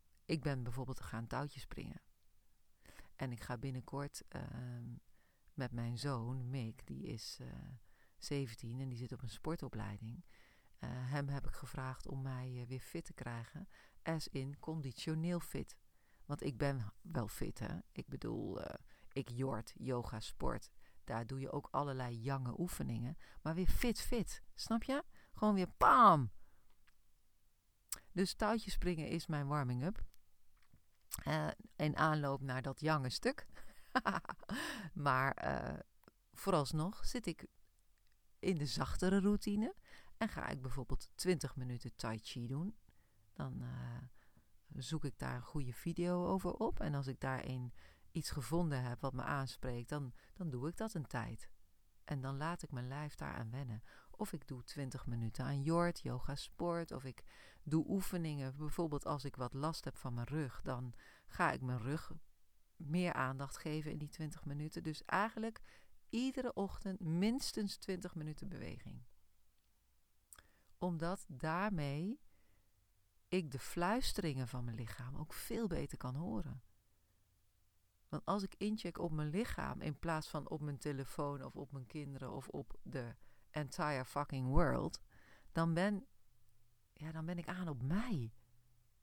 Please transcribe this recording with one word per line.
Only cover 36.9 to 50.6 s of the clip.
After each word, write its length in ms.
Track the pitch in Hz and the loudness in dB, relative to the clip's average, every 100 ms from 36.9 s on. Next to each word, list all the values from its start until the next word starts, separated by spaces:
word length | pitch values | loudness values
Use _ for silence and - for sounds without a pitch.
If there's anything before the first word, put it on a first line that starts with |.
| - - | 2 2
zit 200 | 247 196 | 2 -2
ik 200 | 160 - - - - - - - - - - | -4 -10 -16 -20 -20 -20 -20 -20 -20 -20 -4
in 200 | 180 170 | 2 2
de 80 | 147 | 2
zachtere 540 | - 135 - 185 196 | 2 2 4 6 6
routine. 540 | 190 208 - 202 240 - - - - - | 6 4 2 2 0 -2 -16 -18 -12 -2
En 120 | 220 | -2
ga 200 | - - | -2 -4
ik 140 | 139 | -4
bijvoorbeeld 480 | 127 131 123 131 - | 0 0 2 0 0
twintig 420 | - 175 170 135 - | 0 4 4 2 -2
minuten 400 | 123 120 120 - | -2 -2 -6 -4
tai 220 | 113 110 | -2 -2
chi 240 | - 123 117 | -4 -6 -2
doen. 300 | 135 190 - - - - - - | -2 -2 -6 -16 -20 -20 -20 -18
Dan, 300 | - 139 127 | -6 -4 -4
eh, 360 | 123 123 123 120 127 - - - - - - 147 | -6 -6 -6 -8 -10 -16 -20 -20 -20 -20 -12 -8
zoek 220 | 120 156 | -2 0
ik 140 | 139 - | 0 -2
daar 160 | 127 | -4
een 80 | 123 | -4
goede 300 | 127 151 123 | -4 -2 -2
video 540 | 117 170 170 175 180 175 | -2 -4 0 2 4 4
over 260 | 190 190 | 2 2
op. 280 | - 226 - | 2 2 2
En 140 | 151 | 2
als 120 | 143 135 | 0 0
ik 140 | 127 | -2
daarin 520 | 135 131 - 131 123 - - - - | 0 0 -2 -4 -4 -8 -16 -20 -8
iets 180 | 165 - | -4 -2
gevonden 520 | 151 117 165 170 135 | -2 2 4 4 2
heb 180 | 127 120 | 0 -2
wat 120 | 135 | -2
me 100 | 127 | -2
aanspreekt, 680 | 123 143 131 - 131 120 117 | 0 0 0 -4 -4 -2 -2
dan, 240 | 151 135 - - | -4 -4 -8 -16
dan 160 | - 175 | -6 -4
doe 180 | 123 | -2